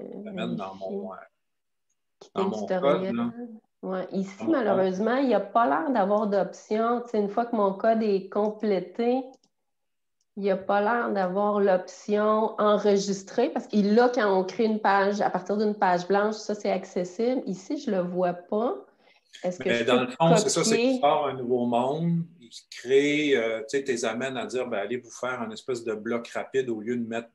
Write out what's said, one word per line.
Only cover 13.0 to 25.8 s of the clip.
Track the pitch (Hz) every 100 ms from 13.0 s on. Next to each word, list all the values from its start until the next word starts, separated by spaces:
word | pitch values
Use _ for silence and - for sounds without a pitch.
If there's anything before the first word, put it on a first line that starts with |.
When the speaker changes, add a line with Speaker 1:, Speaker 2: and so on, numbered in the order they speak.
| 190 185 - - 285
Speaker 2:
parce | 269 -
qu'il | 214 202
l'a | 220 247
quand | 247 208 190
on | 185
crée | -
une | 220 214
page, | 208 196 196 208
à | 127
partir | 185 185 208
d'une | 214 208
page | 190 175 175
blanche, | 202 208 214
ça, | - 208
c'est | 202
accessible. | 190 - 196 180 - 233 262 -
Ici, | 185 - 294
je | -
ne | 190
le |
vois | 175 180 180
pas. | 175 - 208 247 392 - _ _ _ _ -
Est-ce | 180 180
que | 127
Speaker 1:
Mais | 117
Speaker 2:
je |
Speaker 1:
dans | 117 123
Speaker 2:
peux | 127
Speaker 1:
le |
fond, | - 165 214
c'est | 214
ça, | 170
c'est | 185 226
Speaker 2:
copier ? | 247
Speaker 1:
qu'il | 254
sort | 147 156 143
un |
nouveau | 131 120 123 120
monde, | 120 131 156 170 170 170 -
il | 117 - -
crée, | - 120 135 147 147 151 127
euh, | 113 110 107
tu | 139
sais, |
t'es | 135 117 117
amènes | 113 135 127
à | 107
dire, | 123 123
ben, | 107
allez | 101 123
vous | 117
faire | - 123 123
un | 110
espèce | 107 - 123